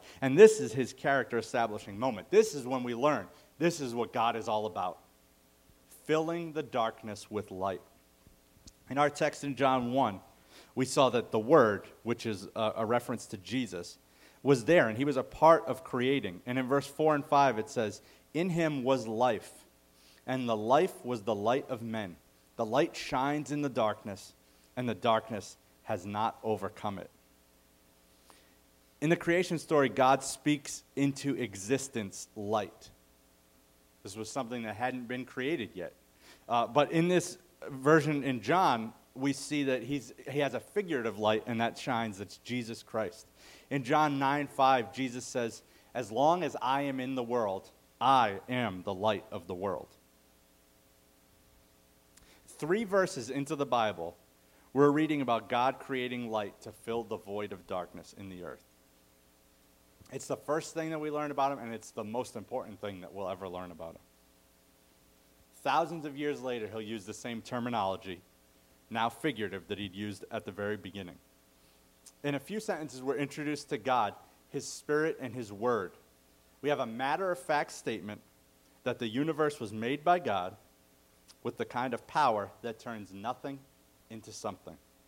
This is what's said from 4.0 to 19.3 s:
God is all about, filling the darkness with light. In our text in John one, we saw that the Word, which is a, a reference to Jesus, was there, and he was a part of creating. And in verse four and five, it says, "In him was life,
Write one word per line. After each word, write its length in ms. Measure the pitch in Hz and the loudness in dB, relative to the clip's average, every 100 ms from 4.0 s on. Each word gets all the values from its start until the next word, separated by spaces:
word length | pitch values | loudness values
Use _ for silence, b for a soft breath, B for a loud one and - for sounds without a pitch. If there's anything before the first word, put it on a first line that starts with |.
| 113 | -2
God 220 | 123 117 113 | 0 0 0
is 120 | 113 | -2
all 180 | 107 107 | -2 -2
about, 320 | 104 92 - _ _ _ _ _ _ _ _ _ - - | -4 -6 -6 _ _ _ _ _ _ _ _ _ -10 0
filling 480 | 156 160 170 165 | 0 0 -4 -6
the 100 | 147 | -6
darkness 640 | 110 123 113 - 110 101 - | -4 0 0 -2 -10 -12 -6
with 220 | 104 101 | -6 -6
light. 300 | 92 98 92 - _ _ _ _ _ _ _ - - - | -4 -4 -4 -10 _ _ _ _ _ _ _ -20 -20 -4
In 80 | 131 | 2
our 140 | 147 | 2
text 320 | 143 151 - | 2 0 0
in 120 | 143 131 | -4 2
John 380 | 135 131 120 | 4 4 2
one, 280 | 131 117 95 - - B B B | 2 0 -2 -12 -20 B B B
we 120 | 131 131 | -2 2
saw 260 | 151 127 | 4 6
that 180 | 117 - | 4 2
the 80 | 113 | 0
Word, 480 | 113 156 110 98 - - | 8 8 8 4 -4 -8
which 240 | 113 117 117 | -4 -2 -2
is 220 | 95 101 110 | -6 -6 -2
a, 180 | 107 - | -2 0
a 80 | 110 | 2
reference 400 | 120 127 113 - | 2 0 -6 -8
to 100 | 104 | -14
Jesus, 600 | 92 127 107 90 87 - b b b b | -6 -4 -4 -6 -10 -16 b b b b
was 240 | 131 131 110 | 4 6 6
there, 220 | 175 113 | 6 6
and 100 | 110 | 2
he 80 | 143 | 0
was 120 | 131 | 0
a 60 | |
part 440 | - - 156 160 - | -4 6 8 8 4
of 160 | 120 | -6
creating. 580 | - 127 127 139 98 87 123 | -4 0 2 0 -2 -6 -4
And 100 | 131 | -2
in 80 | 123 | 2
verse 220 | 139 139 | 0 0
four 260 | - 156 | 0 2
and 100 | 147 | 2
five, 360 | 139 143 139 110 | 4 4 6 2
it 100 | - | -2
says, 320 | 123 107 101 B B B | -2 -2 -4 B B B
"In 160 | 156 185 | -2 0
him 340 | 170 156 143 | 2 0 0
was 220 | 123 135 110 | 2 2 0
life, 460 | 110 123 | 2 2